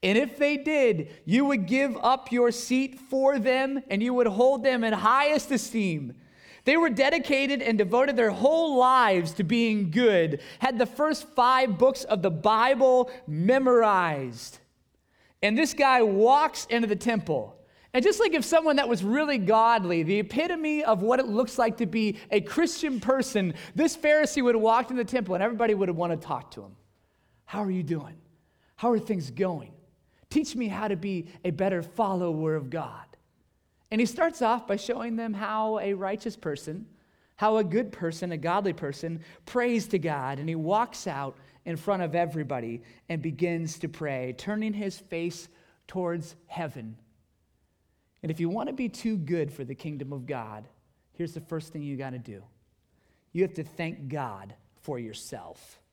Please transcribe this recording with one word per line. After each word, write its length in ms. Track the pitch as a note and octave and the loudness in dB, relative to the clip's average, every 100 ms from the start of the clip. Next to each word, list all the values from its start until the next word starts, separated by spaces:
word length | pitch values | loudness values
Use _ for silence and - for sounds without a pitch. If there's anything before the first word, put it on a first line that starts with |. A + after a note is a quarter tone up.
And 140 | F#3 G#3 | 4 2
if 200 | C4+ - | 2 0
they 200 | C#4+ D4 | 0 2
did, 540 | C#4+ D#4 B3+ F3+ D3+ - | 0 2 4 2 -2 -10
you 200 | - G#3+ C#4 | 0 2 4
would 200 | C#4 F3+ | 2 2
give 300 | B3+ C#4 A3+ | 2 2 2
up 340 | A3+ C4 - | 2 2 0
your 220 | A#3+ A#3+ | 2 2
seat 460 | A#3 - B3+ C4+ - | 2 0 0 0 -6
for 400 | - C4+ C4+ C#4 | -4 2 2 2
them, 440 | A3 B3+ C4+ C4+ C4 | 2 2 0 -4 -4
and 120 | G3 | -2
you 120 | A#3 | 0
would 140 | B3 A#3 | 2 2
hold 340 | G3 B3 C4+ | 4 4 4
them 220 | B3+ B3+ | 2 2
in 80 | A3+ | 0
highest 580 | G#3+ G3+ B3+ D4 D4+ - | 2 4 4 4 2 0
esteem. 640 | C4 - A3+ G3 D#3+ C3 - - _ - - | -4 -2 -2 -2 -2 -6 -12 -20 _ -20 -6
They 120 | - D#4 | 2 4
were 140 | E4 | 4
dedicated 720 | G#3+ C4 E4 - C4+ C#4 C#4 | 4 2 2 0 0 0 0
and 160 | A#3 A3 | 0 0
devoted 380 | G3 A#3 C#4 A#3+ | 2 2 2 2
their 140 | A3+ | 2
whole 460 | F#3 B3 D#4+ E4 C4+ | 4 2 4 2 4
lives 560 | B3+ B3+ A#3 F#3 E3 | 6 6 6 4 0
to 100 | - | -4
being 460 | F3 A#3 A#3 G#3+ F#3+ | 0 2 2 2 0
good, 500 | D#3+ A#3+ G3 D#3+ C#3+ - - | 4 4 6 2 -2 -8 -2
had 200 | B3+ A#3+ | -2 2
the 80 | A#3+ | -2
first 400 | - D4+ D#4 - | 0 0 0 -4
five 500 | - A#3+ C4 C4 F3+ | 2 4 6 2 4
books 260 | B3+ C4 | 4 2
of 180 | - G#3 | -2 0
the 80 | F#3 | 0
Bible 800 | D#3+ G#3+ A3 B3 C4+ C4 B3+ B3 - - | 0 2 4 4 4 6 6 2 -4 -8
memorized. 1300 | D3+ F3+ C4 C4 A#3+ A3 F#3+ F3 D3 C3 A#2 - - _ _ _ _ _ _ _ _ | -2 2 4 6 4 6 4 2 -2 -6 -10 -16 -18 _ _ _ _ _ _ _ _
And 140 | G#3 A3 | -2 2
this 160 | D#4 | 0
guy 300 | - C#4 B3+ | 2 4 6
walks 640 | A3 G3 A3+ C#4 D#4 - - | 6 6 6 6 4 -2 -2
into 200 | A#3 A3+ | 0 0
the 100 | G3 | 0
temple. 600 | A#3 A3+ E3 D3 G#2+ - _ _ _ | 0 -2 0 -4 -4 -14 _ _ _
And 100 | B3 | 2
just 160 | D4+ - | 4 4
like 140 | A4 | 4
if 100 | D#4+ | 2
someone 320 | - E4 D#4+ C#4+ | 4 4 4 2
that 120 | B3+ | 2
was 140 | A#3 | 0
really 360 | F#3+ B3+ D4+ C4+ | 0 0 2 0
godly, 640 | F#3 A3 A3+ A#3 F3+ E3+ | 2 4 6 4 2 0
the 160 | D#3+ G3 | 0 0
epitome 680 | G#3 A3+ E4+ E4+ D#4 D4+ | 0 -2 -2 -2 -2 -2
of 160 | D4 A3 | 2 2
what 200 | G3+ B3+ | 2 2
it 60 | B3+ | 2
looks 320 | G#3 B3 - | 0 -2 0
like 200 | A#3 A3+ | 0 0
to 80 | A3 | -2
be 320 | A3 G#3+ - - | 0 0 -2 -2
a 120 | G#3+ | -2
Christian 580 | D#3+ - E4+ - D#4+ B3+ | -2 -2 -2 0 -4 -4
person, 540 | G3+ C4+ B3 G#3+ F#3 D#3 - | 0 0 2 0 -2 -4 -10
this 220 | - D#4 - | 0 0 2
Pharisee 480 | D4+ D4+ D4 D4 | 4 4 4 2
would 100 | B3 | 2
have 80 | A#3 | 4
walked 280 | A3 A3+ B3 | 4 4 2
in 60 | B3+ | -4
the 80 | |
temple 300 | A3+ B3 F#3 | -2 -2 -2
and 80 | F3+ | 0
everybody 300 | G3+ A3+ A#3 | 0 0 0
would 140 | G#3 F#3+ | 2 0
have 80 | E3 | 0
wanted 240 | F3 E3 | -2 -4
to 60 | - | -4
talk 240 | C3+ - | -8 -8
to 100 | - | -18
him. 140 | G2+ G2 _ _ _ _ _ _ _ | -18 -20 _ _ _ _ _ _ _
"How 180 | G3 | -6
are 60 | G3+ | -4
you 120 | F#3 | -2
doing? 380 | D#3 D#3+ C#3+ - _ _ _ _ _ _ | -2 -6 -6 -20 _ _ _ _ _ _
How 140 | A#3 | 0
are 80 | A3+ | 0
things 320 | A3 G3+ C3+ | 0 -4 -4
going? 420 | A#2 F#3 E3 A#2 - _ _ _ _ _ | -4 -4 -4 -12 -20 _ _ _ _ _
Teach 260 | D4 D#4 | -2 -2
me 140 | A3+ A#3 | -4 -4
how 200 | F#3+ G#3+ | -4 -4
to 80 | F#3+ | -4
be 320 | G3 F#3 E3 - | -4 -6 -8 -8
a 60 | F3+ | -6
better 320 | D3 F#3+ F#3 | -2 -2 -2
follower 720 | E3 - G#3+ F#3 F3+ D#3 D#3+ | -6 -2 -2 0 -2 -2 -2
of 140 | D#3 C3+ | -2 -4
God." 380 | E3 C3+ A2 - _ _ _ _ _ _ _ _ | -8 -10 -12 -20 _ _ _ _ _ _ _ _
And 120 | G#3+ | -2
he 40 | A#3 | -2
starts 360 | A#3+ E4 - | 0 -2 0
off 240 | A#3 A#3+ - | 0 0 -2
by 100 | G3+ | -6
showing 400 | - A#3+ A#3 A3+ | -4 -6 -6 -6
them 160 | A3+ | -6
how 460 | G3+ G#3 G#3+ A3 A3 | -6 -6 -4 -2 -2
a 160 | G3 | -4
righteous 420 | G3 F#3+ G#3 A3+ G3+ | -4 -4 -6 -8 -8
person, 500 | D#3+ C#3+ - D#3+ - _ _ _ _ _ | -8 -8 -8 -12 -14 _ _ _ _ _
how 200 | G#3 A3 | 0 2
a 80 | |
good 260 | G3+ E3 G#3+ | 2 0 -2
person, 420 | - E3+ E3 F3+ | -6 -8 -6 -8
a 40 | E3 | -6
godly 380 | D#3+ F3+ G3+ | -2 -2 -2
person 460 | F3 E3 D3 E3 E3 D#3+ - - | -4 -8 -8 -8 -10 -12 -20 -6
prays 420 | B3 A#3+ A#3 A3 | -2 0 0 -2
to 100 | F#3+ | -4
God. 400 | E3 D3 C3 C#3 | -2 -4 -6 -6
And 80 | D#3 | -6
he 80 | |
walks 520 | E3 D#3+ G#3 A#3+ - - | -4 -2 0 -2 -6 -8
out 320 | C#3 C#3 - - _ | -8 -8 -12 -20 _
in 140 | - E3 | -10 -8
front 240 | E3 G3 | -2 -2
of 120 | F3 | 0
everybody 680 | E3 E3+ D#3 D3 C3+ A#2 A#2 - - _ | -2 -2 -4 -6 -6 -6 -10 -14 -20 _
and 140 | E3 | -6
begins 560 | D#3 C3+ F3 E3+ E3 D#3+ | -6 -2 -2 -2 -6 -8
to 100 | D#3+ | -10
pray, 460 | D#3+ D#3 C3+ B2+ B2+ | -8 -6 -6 -6 -8
turning 380 | - G#3+ A3 | -8 -6 -4
his 240 | G#3 G3+ - | -4 -6 -8
face 500 | - E3 E3+ F3 - _ _ _ _ | -10 -6 -6 -8 -18 _ _ _ _
towards 500 | F#3 F3 E3+ D#3 - _ | -6 -4 -4 -8 -16 _
heaven. 500 | - D#3+ B2+ A2 A2+ _ _ _ _ _ _ _ _ _ _ _ _ | -10 -10 -10 -16 -16 _ _ _ _ _ _ _ _ _ _ _ _
And 80 | D#3 | -8
if 100 | D#3+ | -4
you 100 | E3+ | -4
want 180 | G3 C4+ | -4 -6
to 60 | |
be 140 | C4 B3 | -6 -8
too 260 | - A3+ A3 | -6 -6 -4
good 340 | D3+ E3+ D3 | -4 -4 -4
for 140 | C#3 | -8
the 100 | B2+ C3+ | -12 -10
kingdom 360 | D#3+ D3 C3+ | -10 -10 -10
of 140 | C#3+ B2+ | -12 -10
God, 420 | C3+ A2 G#2+ G#2+ _ _ _ _ | -10 -10 -14 -18 _ _ _ _
here's 200 | _ E3+ | _ -10
the 80 | E3 | -10
first 320 | D#3 E3 D#3 | -10 -10 -10
thing 100 | D#3 | -12
you 140 | D3 C3+ | -10 -8
gotta 220 | C3+ B2+ | -10 -12
do. 240 | A#2 G2+ G#2 _ _ _ _ _ _ _ _ | -14 -18 -18 _ _ _ _ _ _ _ _
You 100 | E3+ | -4
have 120 | F#3 | -4
to 100 | F3+ | -4
thank 440 | D#3 - E3 - C#3 | -12 -8 -10 -8 -10
God 460 | C#3 B2+ G2 G2 - _ _ | -8 -8 -10 -16 -20 _ _
for 160 | - C3+ | -10 -10
yourself. 840 | A#2 G#2+ - B2 F2 D#2 - - _ | -10 -14 -14 -16 -16 -20 -20 -20 _